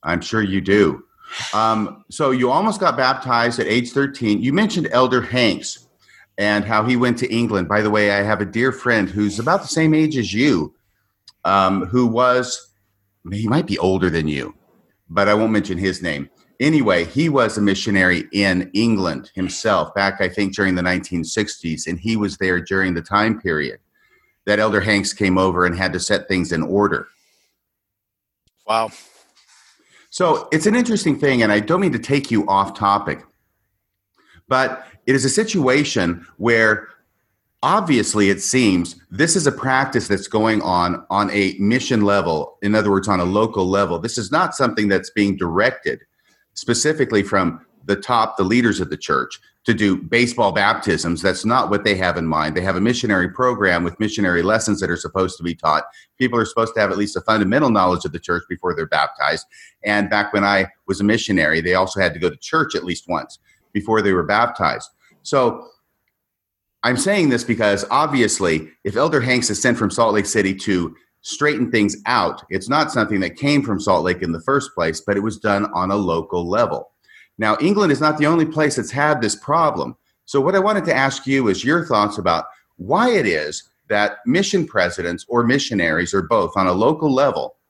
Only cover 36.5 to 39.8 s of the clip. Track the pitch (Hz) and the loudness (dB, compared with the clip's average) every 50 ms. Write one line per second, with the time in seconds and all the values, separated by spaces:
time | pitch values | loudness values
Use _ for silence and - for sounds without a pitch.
36.5 | 117 113 113 110 107 107 - - - _ _ _ _ _ _ _ _ _ _ _ | 4 4 4 4 2 0 -2 -14 -20 _ _ _ _ _ _ _ _ _ _ _
37.5 | _ _ - 135 180 214 202 170 147 117 104 - - 107 104 98 98 - - - | _ _ -2 0 0 0 2 2 2 2 2 0 2 2 4 2 2 0 -2 -2
38.5 | - 127 123 107 95 90 87 - - - _ _ - 95 147 165 - 202 156 147 | 0 2 4 4 4 2 0 -2 -6 -18 _ _ -2 0 0 2 2 2 2 0
39.5 | - - - 135 131 131 | -2 -2 -4 0 0 0